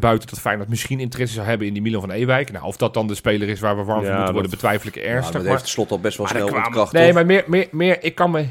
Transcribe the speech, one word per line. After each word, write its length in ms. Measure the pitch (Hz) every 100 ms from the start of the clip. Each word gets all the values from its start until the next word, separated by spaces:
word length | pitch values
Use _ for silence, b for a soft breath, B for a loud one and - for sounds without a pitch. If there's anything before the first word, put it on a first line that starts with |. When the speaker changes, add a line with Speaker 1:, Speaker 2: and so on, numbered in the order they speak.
Speaker 1:
naar 100 | 113
buiten 180 | 113 -
dat 120 | -
Feyenoord 280 | - 104 101
misschien 320 | 113 - 135
interesse 340 | 127 123 123
zou 120 | 110 107
hebben 200 | 113 104
in 60 |
die 100 | 101
Milan 180 | 107 110
van 100 | 95
Ewijk. 420 | 95 123 127 143
Nou, 120 | 98
of 120 | 76 98
dat 180 | 113
dan 120 | 117 110
de 80 |
speler 340 | 101 - 107 104
is 120 | 104
waar 160 | 107 101
we 60 |
warm 140 | 101 107
voor 40 |
Speaker 2:
Ja, 60 | 98
Speaker 1:
moeten 160 | 98
Speaker 2:
dat 80 | 95
Speaker 1:
worden, 180 | 98 95
betwijfel 380 | 90 117 104 107
ik 60 |
Speaker 3:
Ja, 80 | -
Speaker 1:
ernstig, 320 | 92 120 82
Speaker 3:
dat 80 | 85
Speaker 1:
maar 100 | 92
Speaker 3:
heeft 160 | 135 127
Slot 220 | - 107
al 100 | 101
best 160 | 101 -
wel 100 | 104
Speaker 2:
maar 80 |
Speaker 3:
snel 120 | 110 101
Speaker 2:
er 60 |
kwamen 160 | 120 113
Speaker 3:
ontkracht, 240 | 117 101
Speaker 1:
Nee, 120 | 160
Speaker 3:
toch? 100 | 170
Speaker 1:
maar 120 | 170 170
meer, 180 | 196 185
meer, 220 | 175 -
meer, 340 | 156 180 175
ik 100 | 165
kan 160 | 165 175
me 80 | 165 143